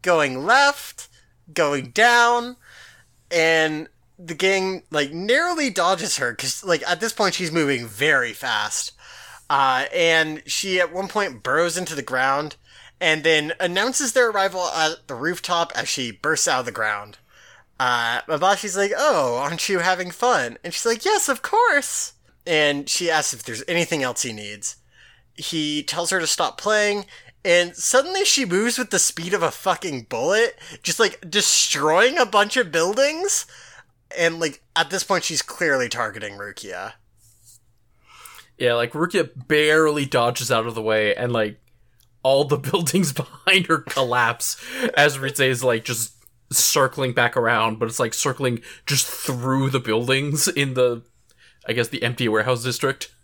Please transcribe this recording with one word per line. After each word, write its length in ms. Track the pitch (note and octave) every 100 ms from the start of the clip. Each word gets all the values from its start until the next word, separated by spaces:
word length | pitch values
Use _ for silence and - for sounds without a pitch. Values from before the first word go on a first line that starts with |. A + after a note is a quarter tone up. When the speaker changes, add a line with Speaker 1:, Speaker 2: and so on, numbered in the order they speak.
Speaker 1:
going 420 | F#3 E3+ C#3+ B2+
left, 600 | D#3+ B3+ C#4+ C#4+ - - - _ _ _ _
going 380 | D#3 D3 C#3+ B2
down, 680 | G3+ A#3 A#3+ A#3+ A#3+ A#3+ B3 - - - - _ _ _
and 580 | E3+ D#3+ D#3+ D#3 D#3 D#3+ _ _ _
the 160 | E3+
gang, 480 | D#3 F#3+ G3 F#3+ F#3 _
like, 220 | D#3 C#3+
narrowly 580 | D#3+ G3+ C4+ F4 E4+ C#4
dodges 460 | F#3+ F3 F#3+ F3+ -
her, 180 | B2
'cause, 300 | A2+ C3 -
like, 180 | G3 D#3+ C#3
at 100 | F3
this 140 | A3
point 220 | - G3+
she's 180 | - F3
moving 340 | E3 C#3+ C3 A#2
very 460 | G2+ D3 C#3 A#2+
fast. 580 | G#2+ B2+ G#2+ G#2 - - - - - - - _
Uh, 360 | C#3 C3+ C3 C3+
and 500 | F3+ E3 D#3+ D#3 D#3 -
she 340 | - G3 F3+
at 120 | E3+
one 160 | F3 F#3+
point 340 | G#3+ G3 A#2+
burrows 340 | B2 C#3+ F3 E3+
into 180 | F3
the 80 | D#3
ground, 540 | A#2+ B2+ C3+ C#3 D3+ - _ - - _
and 220 | F3 D#3
then 300 | D#3 D#3 D3+ -
announces 520 | F3+ F#3 A3+ B3+ C4+
their 180 | C4 A#3+
arrival 360 | G#3 G3 F#3 F3+
at 380 | - D#3 E3 -
the 80 |
rooftop 580 | B2 D3+ F3 - F3 E3+ -
as 120 | A2+
she 220 | - B2
bursts 380 | F#2+ D3+ D#3 -
out 120 | C3
of 60 | B2
the 60 |
ground. 460 | A#2 G#2+ G#2 G#2 - _ - - - _ _
Uh, 440 | B2+ A#2+ A#2 A#2+
Mabashi's 540 | - D3+ F3+ G3+ G#3 F#3
like, 160 | G3+ F3+
"Oh, 400 | D4 G3 C3 A#2+
aren't 300 | C#3+ E3 -
you 120 | F#3+
having 300 | F3 F#3 F3+
fun?" 460 | - B3 G#3+ C3 -
And 100 | F3
she's 140 | - A#3
like, 180 | A3+
"Yes, 240 | F#4 G#4 -
of 140 | C4+
course." 720 | - G#4+ A#4+ C#4+ - - - _ _ _ -
And 420 | D#3 D3 C#3+ C#3
she 220 | - E3+
asks 240 | D#3 -
if 80 | A2+
there's 220 | - A2+ C#3+
anything 380 | F3 E3 D#3+
else 180 | B2+ A#2
he 100 | B2+
needs. 440 | G#2+ G#2 G#2 - - _ _ - _ _
He 480 | - - E3 D3+ D3+
tells 280 | C#3+ D#3+ E3+
her 100 | F#3
to 60 | D#3+
stop 320 | - D#3+ -
playing, 480 | G#3 G#3+ G#3 G3+ F#3+ - - _
and 320 | G3 F3 F3 -
suddenly 480 | - B3+ D4+ F#4+
she 200 | G4 -
moves 340 | A#3 F3+ A#3 A#3
with 120 | B3+
the 100 | F3+
speed 340 | - - E3+
of 80 | F#3+
a 80 | E3
fucking 540 | - F#3+ E3 F#3 C3+
bullet, 540 | A2 A2+ C#3+ G#3 A#3 - - -
just, 180 | F#3+ F3
like, 280 | A3 - E3
destroying 880 | G#3 - - - - D3+ E3+ A#3+ E4
a 60 |
bunch 320 | A#3+ G#3+ G#3 B3+
of 140 | F#3
buildings. 760 | D#3+ E3+ G#3 C#4 D#4+ G4 - - - - - _ _ _ -
And, 220 | E3+ E3
like, 240 | D#3+ - _ E3
at 140 | D#3+
this 120 | F#3
point, 220 | - F#3
she's 180 | - D#3
clearly 460 | - - E3 C3+ A#2+
targeting 460 | A#2+ A2 G#2 G#2
Rukia. 580 | G2+ G2+ F#2+ G2+ F2+ G2 - _ _ _ _ - - _ _ _ _ _ - - - - _
Speaker 2:
Yeah, 160 | B2
like, 180 | A#2+ A#2+
Rukia 380 | D3 F3+ F#3+ C#3+ - -
barely 560 | D3+ D3+ D#3 D#3 D3+
dodges 480 | C3+ B2 A#2 B2+ A#2+
out 140 | A#2+ A2+
of 100 | A2+
the 60 |
way, 340 | A2 A2 G#2+ -
and, 160 | B2
like, 260 | A#2 G#2+ G#2 _ _ _ _ _ _
all 220 | C3 C#3
the 140 | C#3+ C#3
<laughs> 120 | C3+
buildings 420 | - D#3+ F#3+ D#3
behind 540 | C3+ C3+ - - F#3+ F3
her 120 | D#3+
collapse 840 | - - B2+ B2 A#2 A#2 - - - C4 B3+ -
as 220 | D3+ C3+
Ritsu 300 | C3+ C3 C3
is, 160 | B2
like, 200 | B2+ A#2
just 300 | A2+ A2+ - _ _ _ _
circling 600 | - - D#3 C3 - C3
back 200 | A#2+ A#2 -
around, 420 | A#2 A2 A2+ A2
but 100 | A2+
it's, 100 | -
like, 160 | A#2
circling 460 | - C#3+ B2+ C3 A#2 - - -
just 200 | C#3 -
through 640 | - - B2+ B2+ C3 C3+
the 100 | C3
buildings 680 | A#2 A2 A#2+ C3+ D3 D3 -
in 280 | C#3+ C#3
the, 280 | B2+ B2+ A#2 - _ _ _ _ _ -
I 60 |
guess, 160 | A#2 A#2
the 140 | C3+
empty 260 | A#2 B2 A#2+
warehouse 340 | G#2+ A2+ B2
district. 480 | B2 A#2 D3 - - _